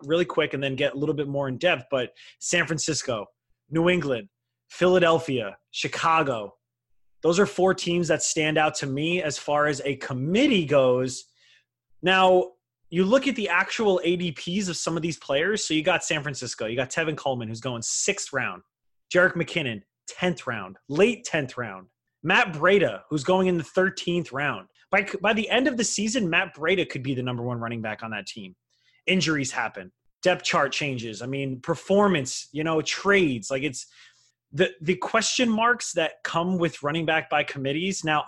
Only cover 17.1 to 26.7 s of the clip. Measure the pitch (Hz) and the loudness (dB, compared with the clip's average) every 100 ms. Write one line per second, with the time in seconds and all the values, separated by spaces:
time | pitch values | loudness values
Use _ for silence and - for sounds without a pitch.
17.1 | 147 139 123 110 113 131 117 - - - | -2 -4 -4 -6 -8 -8 -6 -6 -2 -2
18.1 | 196 - 135 110 90 - _ _ _ - | -2 -4 -4 -4 -6 -16 _ _ _ 0
19.1 | 180 180 170 160 175 135 104 - _ - | 4 4 2 -4 -4 -4 -6 -12 _ -20
20.1 | - 180 - - 113 92 - - 147 226 | -2 -2 -2 -6 -8 -8 -14 -4 2 2
21.1 | 233 - 160 127 - 113 95 92 _ _ | 0 -4 -2 -2 -6 -10 -10 -16 _ _
22.1 | _ 156 214 220 151 175 202 135 95 - | _ 0 2 2 0 4 6 4 0 -4
23.1 | 151 131 185 185 175 - 185 185 185 - | -2 2 2 4 0 0 0 0 0 -2
24.1 | 175 - 135 143 104 - _ _ 196 202 | -2 -4 -4 -4 -4 -10 _ _ -2 0
25.1 | - 208 220 208 226 285 240 214 - 214 | -2 0 0 2 2 2 0 -2 -2 -2
26.1 | 247 180 170 185 - 156 | -2 0 0 -2 -2 0